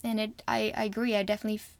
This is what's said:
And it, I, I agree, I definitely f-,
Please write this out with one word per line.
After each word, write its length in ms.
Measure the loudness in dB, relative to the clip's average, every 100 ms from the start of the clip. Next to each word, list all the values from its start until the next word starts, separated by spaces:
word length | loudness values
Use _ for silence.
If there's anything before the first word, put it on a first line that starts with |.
And 160 | -2 0
it, 220 | -2 -4 -2
I, 260 | 2 2 0
I 100 | -2
agree, 300 | 0 2 2
I 60 |
definitely 380 | 2 0 0 -4
f-, 180 | -6 -20